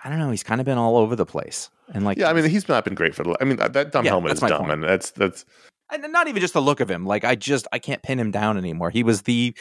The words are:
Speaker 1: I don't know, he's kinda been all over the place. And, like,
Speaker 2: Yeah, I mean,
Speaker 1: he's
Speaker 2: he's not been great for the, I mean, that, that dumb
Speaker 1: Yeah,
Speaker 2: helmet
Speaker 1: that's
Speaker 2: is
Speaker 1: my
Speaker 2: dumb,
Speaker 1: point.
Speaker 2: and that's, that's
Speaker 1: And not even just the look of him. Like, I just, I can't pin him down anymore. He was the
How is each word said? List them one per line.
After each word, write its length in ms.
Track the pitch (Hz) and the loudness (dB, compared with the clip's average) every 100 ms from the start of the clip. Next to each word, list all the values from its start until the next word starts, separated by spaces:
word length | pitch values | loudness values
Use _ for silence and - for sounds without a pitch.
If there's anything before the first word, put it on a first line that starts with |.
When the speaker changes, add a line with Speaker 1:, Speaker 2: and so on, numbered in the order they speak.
Speaker 1:
I 60 | 127 | -6
don't 100 | 156 | -2
know, 100 | 147 | -2
he's 140 | 110 | -2
kinda 200 | - 117 | -2 -2
been 140 | 131 127 | 0 2
all 200 | 117 117 | 4 4
over 180 | 110 117 | 4 2
the 100 | 90 | -2
place. 440 | 76 - - - _ - | -4 -8 -10 -14 _ -8
And, 100 | 127 202 | -2 0
like, 120 | 101 | 2
Speaker 2:
Yeah, 120 | 170 | 2
I 40 | |
mean, 100 | 165 | 4
Speaker 1:
he's 80 | 156 | 2
Speaker 2:
he's 140 | 196 185 | 2 2
not 140 | 127 | 0
been 120 | - 98 | 0 0
great 200 | 82 - | 0 0
for 80 | |
the, 120 | 80 85 | -2 0
I 20 | 131 | 0
mean, 120 | 127 | 2
that, 160 | - | 0
that 180 | 131 147 | 0 0
dumb 140 | 143 113 | 0 2
Speaker 1:
Yeah, 60 | |
Speaker 2:
helmet 180 | 95 82 | 2 0
Speaker 1:
that's 100 | - | 0
Speaker 2:
is 20 | |
Speaker 1:
my 60 | 117 | 0
Speaker 2:
dumb, 100 | 76 | 0
Speaker 1:
point. 120 | 78 | 0
Speaker 2:
and 100 | 76 | -2
that's, 280 | 78 92 - | 0 0 -2
that's 340 | - 98 - - _ - _ - | -2 -2 -2 -20 _ -20 _ -12
Speaker 1:
And 200 | 302 294 | -10 -2
not 160 | 339 320 | 0 0
even 140 | 214 | 0
just 120 | 180 | 0
the 80 | 165 | 2
look 180 | 139 143 | 2 2
of 100 | 110 | 0
him. 140 | 87 95 | -2 -2
Like, 180 | 104 | 0
I 120 | 113 120 | 0 0
just, 320 | 131 139 - | 0 -2 -2
I 80 | 120 | -6
can't 220 | - 135 | -6 -6
pin 160 | - 131 | -4 -2
him 120 | 110 | -2
down 260 | 101 107 101 | 0 0 0
anymore. 320 | 92 82 85 | -2 -4 -2
He 120 | 110 | 0
was 200 | 117 104 | 2 0
the 320 | - 120 120 - | 0 0 0 -2